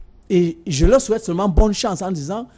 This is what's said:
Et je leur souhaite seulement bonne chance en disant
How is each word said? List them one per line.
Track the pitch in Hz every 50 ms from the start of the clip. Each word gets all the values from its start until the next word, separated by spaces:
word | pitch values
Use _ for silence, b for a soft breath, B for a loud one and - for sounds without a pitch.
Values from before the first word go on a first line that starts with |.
| - - - - _ -
Et | 190 175 175 170 165 - -
je | 196 143 135 165
leur | 196 247 269
souhaite | 254 208 214 226 -
seulement | 180 170 180 202 196
bonne | 156 180 214 214
chance | 202 - - 208 185 -
en | 190 185
disant | 185 151 139 156 196 226 240 b b